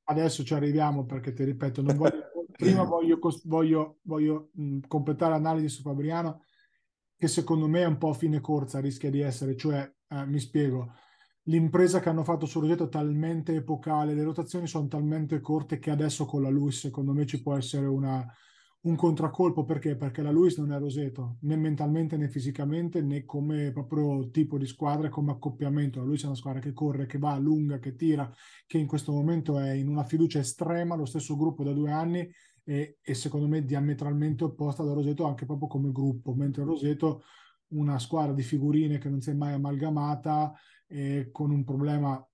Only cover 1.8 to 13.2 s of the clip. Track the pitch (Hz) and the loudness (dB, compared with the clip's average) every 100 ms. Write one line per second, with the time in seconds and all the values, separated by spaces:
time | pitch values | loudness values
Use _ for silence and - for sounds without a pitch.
1.8 | 139 147 151 151 - 170 170 - 185 190 | 2 4 4 2 -6 -10 -10 2 4 6
2.8 | 180 170 165 165 170 - 165 160 160 160 | 4 4 4 4 2 -2 0 2 4 4
3.8 | 151 - - 156 151 156 151 - 143 139 | 2 -6 -6 0 2 0 -4 -6 -4 -4
4.8 | 135 156 143 147 165 156 160 160 151 147 | -2 -2 0 2 2 2 2 2 0 -2
5.8 | 139 139 151 165 165 - _ _ _ _ | -6 -2 -2 -2 -2 -6 _ _ _ _
6.8 | _ _ _ - 165 - 160 160 156 170 | _ _ _ -2 0 0 2 2 4 4
7.8 | 175 139 160 135 165 151 147 147 135 139 | 4 2 0 0 0 0 0 0 0 -2
8.8 | 139 135 143 143 143 123 135 131 156 143 | -4 -2 -2 0 0 -2 -4 -2 0 -2
9.8 | 139 _ - 143 139 143 120 151 143 127 | -4 _ -10 -6 -2 -2 0 2 2 0
10.8 | 123 - _ _ _ _ - 165 160 180 | -4 -12 _ _ _ _ 0 4 4 6
11.8 | 180 180 175 165 156 165 156 165 156 175 | 6 6 2 0 0 0 0 0 2 2
12.8 | 156 151 147 147 | 0 0 0 0